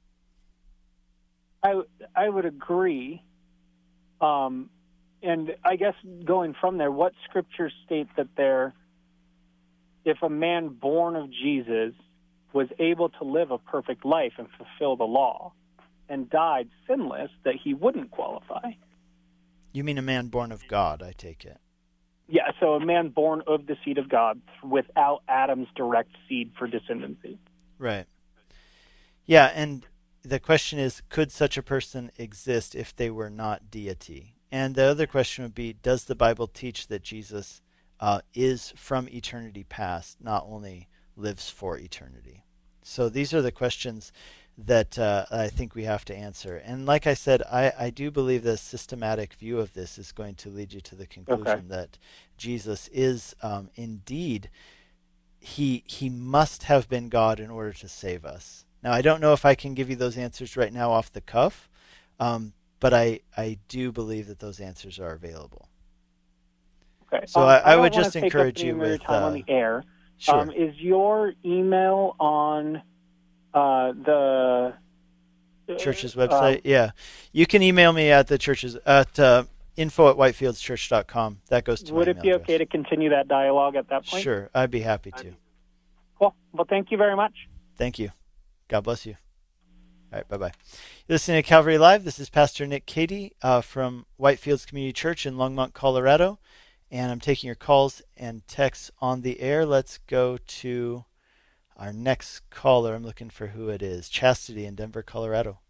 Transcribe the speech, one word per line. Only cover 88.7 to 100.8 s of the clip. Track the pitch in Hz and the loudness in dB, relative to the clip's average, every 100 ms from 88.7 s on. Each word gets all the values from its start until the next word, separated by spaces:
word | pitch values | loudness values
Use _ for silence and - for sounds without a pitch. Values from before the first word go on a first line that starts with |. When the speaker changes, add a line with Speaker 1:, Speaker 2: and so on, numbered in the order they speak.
| 104 | -2
Speaker 2:
bless | 104 117 | -2 -6
you. | 110 104 _ _ _ _ _ _ _ _ - | -8 -18 _ _ _ _ _ _ _ _ -14
All | 104 | -12
right, | - | -10
bye-bye. | 98 90 - - - - - - | -8 -8 -10 -20 -20 -20 -16 -2
You're | |
listening | 165 - 160 | -2 2 0
to | - | 8
Calvary | 160 156 156 | 8 8 8
Live. | 165 208 | 8 8
This | 180 - | 2 -12
is | 135 | -2
Pastor | 151 143 - 143 | 4 4 2 -6
Nick | 139 - | -8 -6
Cady, | 160 165 202 196 - | -4 -4 -4 -12 -6
uh, | 131 123 | 0 0
from | - 135 127 123 - - | 0 -6 -6 -8 -18 2
Whitefields | 139 135 143 139 - | 2 2 0 -2 -4
Community | 143 135 | -8 -6
Church | - 165 165 139 | -4 -4 -4 -8
in | |
Longmont, | 131 131 135 131 | -4 -4 -2 -4
Colorado. | - 139 131 131 156 185 208 _ - _ _ _ | 0 0 4 4 6 4 -2 _ -20 _ _ _
And | 123 123 | -8 -6
I'm | 120 | -4
taking | 147 135 127 | -2 -2 -2
your | 113 | -8
calls | - 139 139 - _ - | 2 4 4 -4 _ -16
and | 120 113 - | -14 -14 -12
texts | - 135 - - - | -2 -2 -2 -18 -6
on | 127 127 | -4 -2
the | 127 - | -6 -6
air. | 131 151 156 | -2 0 2
Let's | 135 - - - | 0 0 -14 -4
go | 127 127 123 | 0 0 -2
to | - - 127 123 | -12 -12 -8 -6